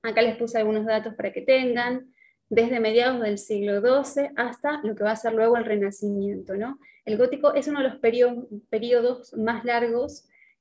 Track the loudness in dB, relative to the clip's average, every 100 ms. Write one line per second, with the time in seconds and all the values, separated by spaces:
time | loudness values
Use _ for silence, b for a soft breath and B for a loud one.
0 | 0 2 2 2 -2 0 0 0 0 -2
1 | -2 -8 -8 -4 2 4 4 0 -2 -4
2 | -8 b b b _ 0 2 0 2 4
3 | 2 0 -2 -4 -4 -2 0 0 2 2
4 | 2 -2 -2 -2 -6 -4 -4 -4 -6 -2
5 | -2 0 -2 2 4 4 2 -2 -2 -2
6 | -4 -2 -4 -6 -8 -6 -6 -10 b b
7 | -6 0 2 4 2 2 -2 -2 -2 0
8 | 0 4 2 2 -10 -16 _ -6 2 2
9 | 2 -2 -10 -4 -2 -2 -2 0 0 -2
10 | -4 -8 b b b b